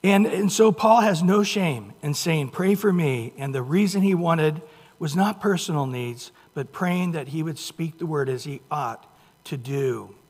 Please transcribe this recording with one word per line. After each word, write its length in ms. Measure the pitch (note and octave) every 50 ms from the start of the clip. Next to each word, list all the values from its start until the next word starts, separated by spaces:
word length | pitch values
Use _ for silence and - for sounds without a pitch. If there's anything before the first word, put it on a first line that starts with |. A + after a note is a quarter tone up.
And, 240 | - F#3+ G3 G3 G#3+
and 240 | A3 - F#3 G#3 F#3+
so 200 | - - A3 A3
Paul 300 | - - - A3 A3+ A#3
has 220 | G#3+ A3 F#3 D#3
no 200 | F3+ F3+ G3 G#3
shame 500 | G#3 G3 - G#3 F#3 E3 C3 A#2 G2+ G2+ - -
in 120 | - D3 D3
saying, 360 | - - F3 D#3+ D#3 C#3+ B2+
"Pray 240 | - D#3 F3+ F#3+ G#3
for 180 | G3 G#3+ G#3
me." 400 | F#3 F3 E3 C#3 C3 A#2+ A2+ A2+ -
And 180 | - C#3 C#3 C3+
the 80 | C3+
reason 400 | B2 C3 D#3 G3 G#3 F#3+ F#3 G3+
he 120 | F#3+ G3 F#3
wanted 460 | E3+ F3 E3+ E3 E3 D#3 D3+ D3+ E3 - - - - - - _ _
was 160 | E3+ D3+ C#3+
not 260 | F#3 G3 G#3 G#3 -
personal 460 | - G3+ F#3+ E3 - - D#3+ D3 C3+
needs, 460 | C3 B2+ B2 A#2+ A#2+ A#2 A#2+ - - _ _ - _ _
but 180 | D3 C3 -
praying 400 | - - F#3 F3+ F3 F3+ F3+ F3+
that 160 | E3 D#3+ C3+ C#3
he 140 | C#3+ D#3+
would 160 | D#3 E3 D3 -
speak 400 | - - - - E3 D#3+ - -
the 80 | F3
word 220 | D#3+ D#3 D3 C3+ C3
as 160 | B2+ B2 -
he 160 | D3 C#3 - - _
ought 340 | D3+ D3 C3+ A#2 A2 - - _ _ _ _ _ _ _ _
to 120 | - D3+
do. 580 | C3+ A2+ C3+ C#3 C#3 C#3 C3 A#2 G2 G2+ G2 G2 _ _